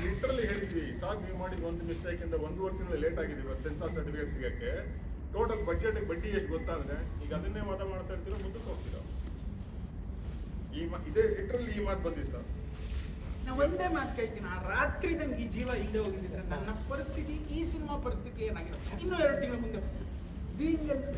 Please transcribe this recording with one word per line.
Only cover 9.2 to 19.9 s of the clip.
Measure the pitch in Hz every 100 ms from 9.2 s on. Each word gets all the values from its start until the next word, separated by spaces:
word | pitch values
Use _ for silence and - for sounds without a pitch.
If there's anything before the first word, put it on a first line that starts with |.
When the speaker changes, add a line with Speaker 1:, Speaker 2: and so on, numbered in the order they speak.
| - - - - - - - - - - - - - - - 151
Speaker 1:
ಈ | 165
ಮಾ-, | 170 -
ಇದೇ | 214
ಲಿಟ್ರಲಿ | 220 - - 247 226 208
ಈ | 208
ಮಾತು | 185 165
ಬಂದಿದೆ | 151 -
ಸರ್. | 120 120 - - - - - - - - - 262
Speaker 2:
ನಾ | 262
ಒಂದೇ | 285 359 359
ಮಾತು | 320 349 -
ಕೇಳ್ತೀನಿ, | 220 - -
ಆ | 185 -
ರಾತ್ರಿ | 220 285 - 339
ನನ್ಗೆ | 320 294 240
ಈ | 233
ಜೀವ | 226 247
ಇಲ್ಲದೆ | 233 202 214
ಹೋಗಿದ್ರೆ | 208 190 185 180 185
ನನ್ನ | 196 202 214 -
ಪರಿಸ್ಥಿತಿ, | 277 170 311 294
ಈ | 302 - 302
ಸಿನಿಮಾ | 330 320 294 285 247
ಪರಿಸ್ಥಿತಿ | - 240 -
ಏನಾಗಿರುತ್ತೆ? | 220 208 165 - - -
ಇನ್ನೂ | 370 349
ಎರಡು | 285 277
ತಿಂಗಳ | 247 240
ಮುಂದೆ | 233 214 -